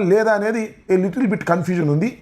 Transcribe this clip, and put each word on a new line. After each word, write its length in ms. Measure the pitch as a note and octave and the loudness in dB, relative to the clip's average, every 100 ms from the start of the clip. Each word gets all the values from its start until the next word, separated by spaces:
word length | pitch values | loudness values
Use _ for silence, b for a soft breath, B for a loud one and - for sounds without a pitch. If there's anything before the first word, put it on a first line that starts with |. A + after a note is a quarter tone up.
| F#3 | 2
లేదా 200 | G#3 A3 G#3 | 2 4 0
అనేది 240 | G#3+ A3+ A3 - - | 0 -4 -6 -10 -2
a 20 | F#3 | 0
little 240 | F#3+ F3+ A#3 | 0 -2 -2
bit 100 | F#3+ - | -2 0
కన్ఫ్యూజన్ 400 | F3 E3 F3+ D3+ | -2 0 -2 0
ఉంది. 140 | D3 A3+ - | 0 -2 -4